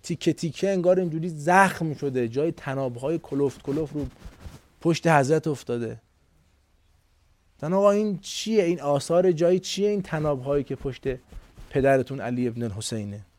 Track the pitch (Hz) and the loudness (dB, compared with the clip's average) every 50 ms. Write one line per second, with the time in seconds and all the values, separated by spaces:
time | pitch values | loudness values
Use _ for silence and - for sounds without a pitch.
0 | _ - 170 - - 175 151 - - 165 - - - 196 196 185 170 180 185 185 | _ -8 -8 -2 0 -2 0 0 -4 -8 -4 -2 -2 0 0 2 4 4 4 4
1 | 185 175 156 160 160 180 160 151 143 156 180 190 196 185 185 - 170 160 143 - | 2 -2 -2 -4 -6 -6 -8 -4 0 4 6 6 6 6 4 -2 -4 -4 -4 -4
2 | - 143 127 127 120 117 113 131 151 170 156 - - 143 135 139 135 131 120 117 | -4 -2 0 0 -2 0 -2 -2 -2 -2 -4 -6 -8 -6 -6 -4 -4 -6 -6 -6
3 | 127 143 165 165 - - - 139 143 135 123 - - - 139 151 160 139 - 147 | -4 -4 -4 -4 -6 -6 -2 0 0 0 -2 -4 -6 -4 -4 -4 -4 -4 -6 -6
4 | 143 131 - - - - - - - - - - _ _ _ _ - 165 165 - | -8 -8 -10 -14 -20 -20 -20 -16 -18 -18 -18 -18 _ _ _ _ 0 0 0 2
5 | - 170 165 147 135 127 156 156 - 160 147 127 - - 120 120 117 110 117 113 | 2 4 4 4 4 4 2 0 0 -2 -6 -6 -6 -6 -6 -4 -4 -6 -8 -12
6 | _ _ _ _ _ _ _ _ _ _ _ _ _ _ _ _ _ _ _ _ | _ _ _ _ _ _ _ _ _ _ _ _ _ _ _ _ _ _ _ _
7 | _ _ _ _ _ _ _ _ _ _ _ _ - 151 180 196 202 202 202 208 | _ _ _ _ _ _ _ _ _ _ _ _ -6 -2 0 4 4 6 4 4
8 | 214 214 202 160 - - - - - 214 226 214 185 170 170 160 131 143 143 139 | 2 0 -2 -6 -8 -10 -10 -8 -4 0 2 2 4 2 0 0 0 0 0 0
9 | - - 165 175 185 190 175 151 170 170 185 185 185 - - 190 202 208 208 202 | 2 2 2 4 6 4 4 4 4 2 2 2 0 -4 -4 -2 0 0 0 -2
10 | 185 - - 156 151 151 147 135 123 139 143 147 139 - 139 - - 143 123 - | -2 -4 -4 -2 0 0 -2 -2 -2 0 0 0 0 -2 -8 -6 -6 -8 -8 -6
11 | - 139 127 - _ _ - - - - _ - - - - 139 135 139 135 131 | -6 -6 -6 -6 _ _ -18 -18 -18 -18 _ -20 -20 -4 -2 2 4 6 4 4
12 | 123 - 135 139 101 117 127 123 123 120 113 120 120 113 98 104 110 - 120 110 | 2 0 -6 -8 -6 -4 -4 -2 -2 -4 -4 -4 -6 -6 -6 -8 -8 -6 -6 -6
13 | 104 101 101 104 104 _ _ | -8 -8 -10 -12 -16 _ _